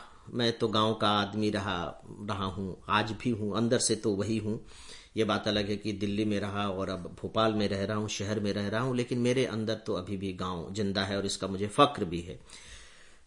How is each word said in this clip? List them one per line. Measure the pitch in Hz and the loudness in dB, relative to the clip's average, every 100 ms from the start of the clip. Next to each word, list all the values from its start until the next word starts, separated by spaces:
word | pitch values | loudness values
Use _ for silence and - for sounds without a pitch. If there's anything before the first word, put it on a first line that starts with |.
| - - - | -10 -20 -8
मैं | 120 117 117 | 0 0 2
तो | 113 | 2
गांव | 107 110 | 4 2
का | 107 107 | 4 4
आदमी | 104 98 104 107 | 4 2 2 2
रहा, | 104 98 90 78 - - | 2 -2 -2 -4 -8 -16
रहा | - 104 98 | -12 -6 -4
हूं, | 95 95 95 - - | -4 -2 -6 -8 2
आज | 104 110 | 2 2
भी | 104 127 | 0 -2
हूं, | 104 107 | 0 0
अंदर | 98 117 120 | 0 2 2
से | - 104 | 2 2
तो | 113 | 2
वही | 98 101 113 | 0 0 0
हूं। | 104 117 - - - - - 107 | -2 -6 -8 -18 -18 -18 -10 -2
ये | |
बात | 104 101 110 | 2 2 2
अलग | 104 101 | 0 0
है | 104 | -2
कि | 110 | -4
दिल्ली | 98 101 101 | -2 0 2
में | 107 101 | 2 0
रहा | 98 101 101 | -2 -2 -2
और | 95 95 | -2 -2
अब | 92 85 87 | -4 -8 -8
भोपाल | 95 110 113 | -4 2 4
में | 107 101 | 4 2
रह | 98 | 2
रहा | 98 107 | 0 0
हूं, | 107 | -2
शहर | - 101 107 | -2 -2 0
में | 101 | 0
रह | 98 101 | 0 0
रहा | 110 | 0
हूं, | 131 123 | 0 0
लेकिन | 123 123 | 0 2
मेरे | 120 127 113 | 4 4 2
अंदर | 110 107 | 0 -2
तो | 107 - | -2 -2
अभी | 90 90 98 | -4 -2 -4
भी | 98 | -4
गांव | 90 92 87 80 | -2 -4 -4 -4
जिंदा | 101 98 98 | -2 0 2
है | 98 98 | 0 0
और | 98 | -2
इसका | - 95 | -2 -2
मुझे | 95 104 | -2 -2
फक्र | - - - | 6 4 4
भी | 90 85 | -2 -4
है। | 87 - - - - - - - - - | -6 -12 -14 -20 -18 -18 -20 -20 -20 -20